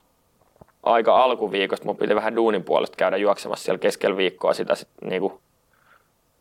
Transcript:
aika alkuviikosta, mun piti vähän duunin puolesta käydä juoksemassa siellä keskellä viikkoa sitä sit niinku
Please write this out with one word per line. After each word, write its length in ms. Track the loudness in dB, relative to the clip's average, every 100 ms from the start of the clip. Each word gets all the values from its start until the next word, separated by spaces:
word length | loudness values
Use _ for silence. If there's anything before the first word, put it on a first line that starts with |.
| _ _ _ _ _ _ -20 _
aika 420 | 2 2 4 4
alkuviikosta, 640 | 4 2 -2 -2 -2 -2 -6
mun 100 | -4
piti 180 | 0
vähän 220 | 0 0 0
duunin 280 | 0 0
puolesta 320 | 0 0 0 -2
käydä 200 | 0 0
juoksemassa 480 | 0 0 -4 -8
siellä 140 | -4 -2
keskellä 380 | -2 0 -2 0
viikkoa 360 | 0 0 -2
sitä 200 | -2 -2
sit 140 | -4 -4 -14
niinku 360 | -8 -4 -4 -6 _ _ _ _ _ _ _ _ _ _